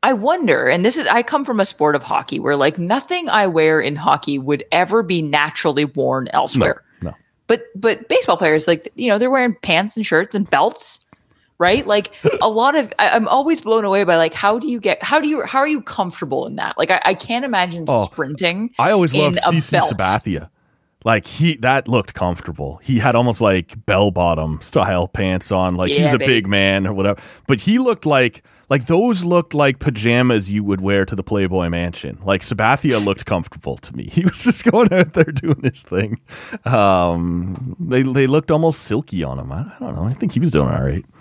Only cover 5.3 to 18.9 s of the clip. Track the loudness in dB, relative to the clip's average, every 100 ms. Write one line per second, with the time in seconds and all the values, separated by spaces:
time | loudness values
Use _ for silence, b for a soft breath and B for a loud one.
5.3 | 0 0 0 0 0 -2 -2 -2 -2 -2
6.3 | -2 0 0 0 -2 b b -12 -12 _
7.3 | _ -2 -2 -2 -2 -2 -2 0 0 2
8.3 | 2 2 2 2 0 -2 -6 -2 2 2
9.3 | 2 0 -2 0 0 0 -4 0 0 0
10.3 | -4 0 2 0 0 -4 -4 _ b b
11.3 | b b _ 2 2 2 0 0 B -2
12.3 | 0 0 2 2 2 -2 0 2 2 2
13.3 | 0 0 -2 0 0 2 0 2 2 2
14.3 | 0 0 0 -2 -4 -2 -2 0 0 0
15.3 | -2 -2 -2 0 -2 -6 -6 -6 -4 -6
16.3 | -6 -6 -8 -8 -4 0 2 2 -2 -4
17.3 | -6 -2 -2 -2 -4 0 2 0 -4 -6
18.3 | -2 -2 -2 -6 0 2